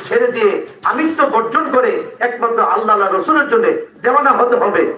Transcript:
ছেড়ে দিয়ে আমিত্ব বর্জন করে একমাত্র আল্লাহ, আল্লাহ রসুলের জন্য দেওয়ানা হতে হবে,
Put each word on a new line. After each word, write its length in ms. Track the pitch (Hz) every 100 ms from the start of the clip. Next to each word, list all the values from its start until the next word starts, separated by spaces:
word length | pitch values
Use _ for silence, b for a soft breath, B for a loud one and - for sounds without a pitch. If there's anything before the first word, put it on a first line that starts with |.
| -
ছেড়ে 240 | 233 240
দিয়ে 340 | 240 208 170 - -
আমিত্ব 420 | 185 254 311 - 277
বর্জন 440 | 226 226 302 269
করে 320 | 254 233 - - -
একমাত্র 420 | 240 240 226 233
আল্লাহ, 360 | 185 208 214 208
আল্লাহ 240 | 190 370
রসুলের 280 | 339 302 269
জন্য 240 | 226 - - - -
দেওয়ানা 280 | 240 285 277
হতে 260 | 226 247 240
হবে, 380 | 208 185 -